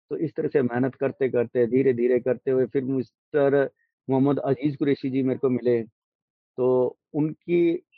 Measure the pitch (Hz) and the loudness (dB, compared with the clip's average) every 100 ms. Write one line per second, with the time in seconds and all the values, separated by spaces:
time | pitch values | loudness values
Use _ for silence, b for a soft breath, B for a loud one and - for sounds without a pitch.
0 | - 147 156 - 156 147 123 120 131 - | -12 -6 -6 -4 -2 0 0 0 -2 -2
1 | 135 - 131 123 117 127 117 127 135 120 | -4 -2 -2 0 0 0 0 2 2 2
2 | 123 123 127 117 135 131 120 139 131 135 | 2 2 0 -4 -2 -2 0 -2 -4 -4
3 | 117 _ _ 151 139 143 135 _ _ _ | -6 _ _ 0 2 2 0 _ _ _
4 | - 131 139 135 139 135 151 135 143 135 | -2 2 2 0 -2 -2 -2 -2 -2 0
5 | 135 135 131 127 135 123 120 117 110 _ | -2 -2 -2 0 0 0 0 0 -2 _
6 | _ _ _ _ _ - 127 127 123 - | _ _ _ _ _ -2 0 2 0 -4
7 | _ 151 156 151 - 175 170 165 - | _ -4 -4 -4 -2 0 2 -2 -8